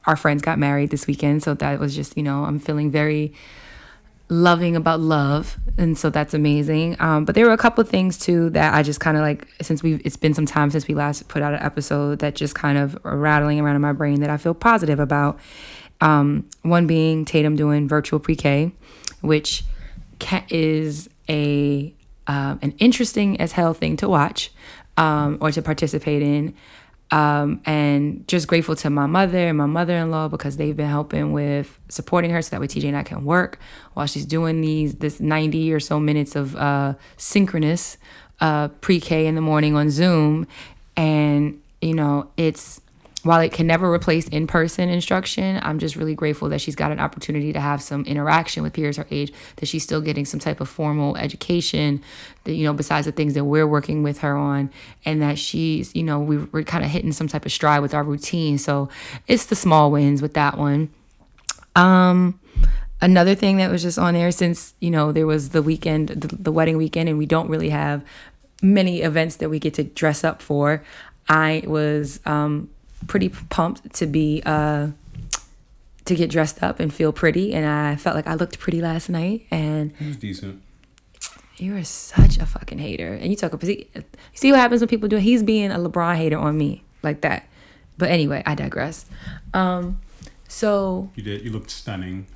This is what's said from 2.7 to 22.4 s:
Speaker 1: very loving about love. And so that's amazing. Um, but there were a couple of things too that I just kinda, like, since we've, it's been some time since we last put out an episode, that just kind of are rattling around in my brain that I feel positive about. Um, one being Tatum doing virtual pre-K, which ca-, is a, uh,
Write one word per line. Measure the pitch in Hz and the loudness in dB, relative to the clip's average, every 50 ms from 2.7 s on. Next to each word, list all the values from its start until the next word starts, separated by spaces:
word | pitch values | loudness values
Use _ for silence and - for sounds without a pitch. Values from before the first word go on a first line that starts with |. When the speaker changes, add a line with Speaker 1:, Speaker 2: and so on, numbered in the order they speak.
| 151 147 151 147 | -4 -2 -2 0
Speaker 1:
very | 139 151 151 151 151 151 151 147 - - - - - - - - - - - - - - _ _ _ _ - - | 0 0 0 0 0 -2 -2 -4 -8 -12 -20 -20 -20 -20 -20 -20 -20 -20 -20 -20 -20 -20 _ _ _ _ -6 -2
loving | 170 170 175 175 170 170 175 170 170 | 2 4 6 6 6 4 4 2 0
about | 165 160 165 160 160 | 2 2 2 2 2
love. | 160 160 156 147 143 139 143 151 - - - - - - - | 2 2 2 2 2 2 0 0 -2 -4 -8 -6 -4 -2 0
And | - 180 165 156 - | 2 2 2 2 0
so | - 151 | 0 0
that's | - 151 147 - - | 0 0 -2 -2 0
amazing. | 151 151 147 147 147 143 151 156 156 165 170 170 - | 0 2 2 2 2 2 0 0 0 0 -2 -2 0
Um, | 170 160 156 151 151 | 0 2 2 2 2
but | - - | 2 4
there | - 233 | 6 6
were | 233 | 6
a | 220 220 | 6 6
couple | - 233 233 233 | 4 4 4 4
of | 220 - | 2 2
things | - 185 185 185 165 | 2 2 2 0 0
too | - - - 175 170 165 165 | -2 0 2 2 2 2 2
that | 160 156 151 156 - | 2 2 2 4 4
I | 151 147 | 4 2
just | 147 147 - | 2 0 -2
kinda, | - 165 156 151 | 0 0 2 2
like, | 151 147 147 - - - _ - | 2 0 -2 -4 -8 -14 _ -10
since | 165 - 160 147 | -4 -4 -2 0
we've, | - 165 156 143 - | 0 0 0 0 -2
it's | 156 - | -6 -4
been | - - 156 147 | 0 0 0 2
some | 160 156 | 2 0
time | - - 151 147 143 | 0 2 2 2 2
since | 147 156 - | 0 -2 -2
we | - 151 | -2 -2
last | 147 147 147 143 - - - | -2 -2 -2 -4 -6 -8 -8
put | - 151 | -4 -4
out | 147 147 | -2 -2
an | 147 143 | -2 -2
episode, | - 147 - 151 143 - 143 143 143 143 147 147 | -4 -4 -4 -4 -4 -2 -2 0 0 0 -2 -2
that | 151 147 - | -2 -4 -2
just | - 156 143 - | -4 -4 -6 -4
kind | - - 143 143 143 | -2 0 0 2 2
of | 143 139 156 - - | 0 0 -4 -6 -6
are | - 143 | -6 -2
rattling | 143 147 151 151 147 147 147 147 151 | 0 2 2 4 4 4 2 2 2
around | 147 147 143 | 2 2 2
in | 143 | 2
my | 147 147 | 2 0
brain | 139 139 151 143 143 143 | 0 0 0 0 0 0
that | 147 147 | 0 0
I | 151 | -2
feel | 147 - 165 165 | -2 -2 -2 -2
positive | - - 233 226 214 175 151 147 139 | 2 4 4 4 4 2 0 0 0
about. | 147 131 151 143 143 147 147 - - - - - - - - - - - _ - | 0 0 2 2 2 0 -2 -4 -10 -20 -20 -20 -20 -20 -20 -20 -20 -20 _ 2
Um, | 160 156 151 147 143 143 147 147 - - - - | 4 6 6 6 4 4 2 0 -4 -6 -10 -6
one | - 170 170 170 170 | 0 2 4 4 4
being | 156 165 160 160 160 160 160 151 | 4 4 4 4 4 2 0 0
Tatum | - - 156 151 151 151 | 0 2 2 2 2 2
doing | 147 151 147 147 147 147 139 | 2 2 2 2 2 2 2
virtual | 151 151 147 - 151 151 | 0 0 0 0 -2 -2
pre-K, | - - 156 - - 143 139 143 156 175 - - - - - - - - - - | 0 0 -2 0 2 2 2 2 0 -2 -4 -8 -16 -20 -20 -18 -16 -16 -12 -6
which | - 151 156 151 151 - - - - - - - - - - - - - - - | 0 0 2 2 0 -2 -4 -4 -4 -6 -6 -8 -10 -14 -16 -18 -20 -18 -16 -14
ca-, | - - 185 180 - - | -6 -4 -4 -4 -2 -2
is | 170 165 156 156 156 156 156 151 147 156 170 - _ _ _ - | 0 0 2 2 0 0 -2 -4 -6 -8 -12 -14 _ _ _ -4
a, | 156 151 147 147 147 143 143 143 143 139 143 - - _ _ - - - - - | -2 0 0 0 2 2 2 0 0 -2 -4 -6 -12 _ _ -20 -20 -12 -6 -4
uh, | 143 139 | -4 -2